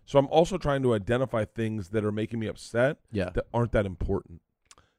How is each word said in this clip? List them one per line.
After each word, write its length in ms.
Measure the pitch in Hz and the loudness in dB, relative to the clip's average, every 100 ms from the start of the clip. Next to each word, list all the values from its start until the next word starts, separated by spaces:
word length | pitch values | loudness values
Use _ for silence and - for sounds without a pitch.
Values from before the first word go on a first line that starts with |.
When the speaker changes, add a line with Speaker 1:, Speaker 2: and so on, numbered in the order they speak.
| - | 2
Speaker 1:
So 140 | 139 | 2
I'm 80 | 139 | 4
also 300 | 156 175 175 | 4 2 0
trying 260 | 151 139 | -2 2
to 100 | 127 | 2
identify 520 | 107 95 120 104 113 104 | 2 2 0 0 -2 -4
things 440 | - 110 107 87 | -4 -4 -4 -4
that 140 | 110 | -2
are 80 | 104 | -2
making 280 | 104 113 117 | -2 -4 -4
me 80 | 104 | -6
upset 500 | - - 113 135 160 _ | -8 -6 0 0 0 _
Speaker 2:
Yeah. 180 | 104 90 | -4 -2
Speaker 1:
that 140 | 95 - | -4 -2
aren't 180 | 117 117 | -2 0
that 140 | 113 98 | 0 -2
important. 560 | 90 - 98 - 85 _ _ _ - _ | -4 -2 -2 -4 -16 _ _ _ -20 _